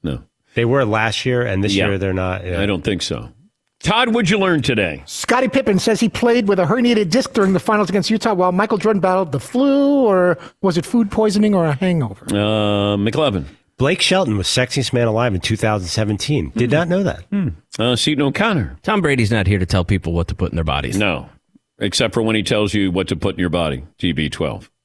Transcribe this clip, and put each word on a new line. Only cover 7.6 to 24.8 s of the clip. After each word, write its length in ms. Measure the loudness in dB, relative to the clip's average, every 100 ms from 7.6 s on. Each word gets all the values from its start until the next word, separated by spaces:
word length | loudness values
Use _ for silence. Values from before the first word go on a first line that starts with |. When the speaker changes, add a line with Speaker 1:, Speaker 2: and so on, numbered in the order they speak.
Speaker 3:
finals 280 | 2 0 2
against 200 | 0 0
Utah 240 | 0 0
while 180 | 2 2
Michael 260 | 2 0 0
Jordan 220 | 0 2
battled 320 | 2 0 0
the 80 | -4
flu, 680 | -4 0 2 4 4 4 4
or 320 | 4 2 0 -6 _
was 160 | 0 0
it 80 | 0
food 240 | 0 0
poisoning 440 | 0 2 2 2 2
or 100 | 2
a 80 |
hangover? 520 | 0 0 0 -2 -6 -4
Speaker 1:
Uh, 720 | 0 2 2 2 2 2 2
McLovin. 480 | 0 0 0 0 -6 -16 _ -2
Speaker 2:
Blake 240 | 0 2
Shelton 340 | 2 2 2 -2
was 120 | 0
sexiest 440 | 0 0 -2 0
man 160 | 2 2
alive 260 | 2 0
in 60 | -2
two 160 | -2 -2
thousand 320 | 0 -2 -2
seventeen. 640 | -2 -2 -2 -2 -2 -2 -4
Did 120 | 0
Speaker 1:
Hmm. 40 | 0
Speaker 2:
not 120 | 0
know 140 | 0
that. 180 | -2 -4 -6
Speaker 1:
Hmm. 160 | -4 -4 -6 _ -4
Uh, 160 | 0 0
Seton 260 | 0 0
O'Connor. 520 | -2 0 0 0 -4 -6
Speaker 4:
Tom 160 | -2 0
Brady's 320 | 0 0 0
not 160 | 0 2
here 120 | 0
to 60 | 0
tell 200 | 0 0
people 260 | -2 0
what 160 | -2 -4
to 80 | -4
put 160 | -4
in 40 | -2
their 80 | -2
bodies. 320 | -4 -4 -2
Speaker 1:
No, 320 | -2 -4 -8 _ _ _ _ _
except 360 | -4 -2 -2
for 80 | 0
when 140 | 0 0
he 80 |
tells 300 | 0 0 0
you 180 | 0 0
what 160 | 0 -2
to 80 | -2
put 200 | -4 -2
in 40 |
your 80 | -2
body, 340 | 0 -2 -4 -10 _
T 140 | -4
B 160 | -2 -4
twelve. 400 | -4 -6 -6 -16 _